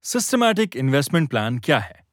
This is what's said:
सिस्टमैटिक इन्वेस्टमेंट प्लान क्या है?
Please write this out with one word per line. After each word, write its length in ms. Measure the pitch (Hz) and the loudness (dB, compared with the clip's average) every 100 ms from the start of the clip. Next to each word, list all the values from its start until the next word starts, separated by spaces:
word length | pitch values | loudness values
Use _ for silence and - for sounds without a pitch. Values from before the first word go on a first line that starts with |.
सिस्टमैटिक 720 | - 247 - 254 233 214 220 123 | -4 -4 0 2 2 2 -2 -2
इन्वेस्टमेंट 540 | 131 139 139 170 151 | 0 2 2 0 0
प्लान 300 | 117 107 120 | -2 -2 -4
क्या 200 | 131 135 | 0 0
है? 280 | 92 - _ | 0 -16 _